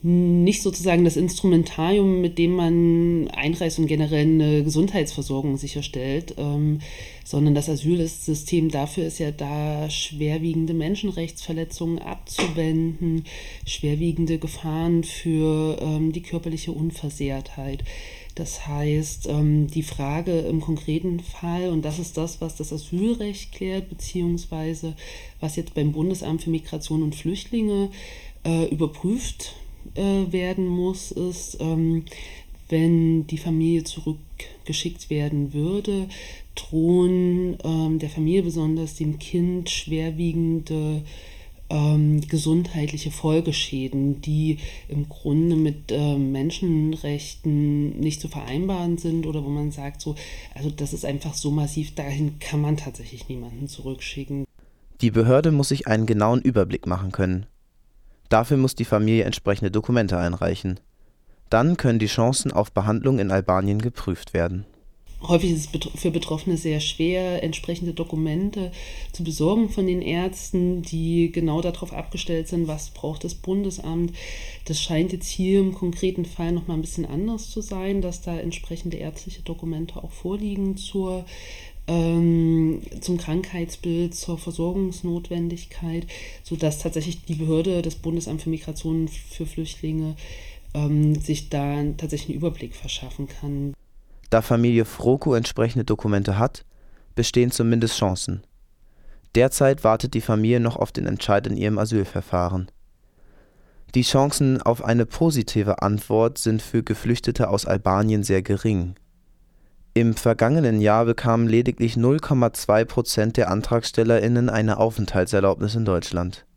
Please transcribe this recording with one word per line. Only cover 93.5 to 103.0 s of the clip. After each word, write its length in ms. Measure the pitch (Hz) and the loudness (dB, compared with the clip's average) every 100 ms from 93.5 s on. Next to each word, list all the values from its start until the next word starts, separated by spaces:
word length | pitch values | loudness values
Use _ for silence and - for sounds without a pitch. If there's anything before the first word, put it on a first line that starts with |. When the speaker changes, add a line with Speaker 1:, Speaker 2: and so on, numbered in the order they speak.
| 143 143 139 - - - - - | -4 -4 -8 -18 -20 -20 -20 2
Speaker 2:
Da 120 | 113 | 2
Familie 440 | - 117 120 117 110 | 4 4 6 4 2
Froku 480 | - 120 135 - 120 | 0 2 2 4 2
entsprechende 500 | 117 - 117 120 110 | 2 0 0 0 0
Dokumente 540 | 107 110 104 98 98 | 0 2 2 2 2
hat, 260 | 123 - - - - - - | 2 0 -20 -20 -20 -20 -10
bestehen 380 | - 117 - 123 | -2 2 4 4
zumindest 480 | - 117 117 113 - | 4 4 4 2 2
Chancen. 420 | 104 92 - 92 - _ - _ - - - - - 113 | 2 0 -2 -6 -8 _ -20 _ -20 -20 -20 -20 0 4
Derzeit 480 | 127 - 139 135 | 4 6 4 6
wartet 320 | 113 113 131 120 | 4 4 2 -2
die 60 | |
Familie 380 | - 110 110 120 | 2 2 4 4
noch 160 | 117 120 | 2 0
auf 160 | - | -2
den 140 | - 87 | -2 -2
Entscheid 400 | 101 - 101 127 | -2 2 2 2
in 100 | 101 | 0
ihrem 220 | 101 107 | 0 2
Asylverfahren. 920 | 107 110 95 92 - 90 90 92 92 - - _ | 2 0 0 -4 -2 0 0 -2 -4 -12 -20 _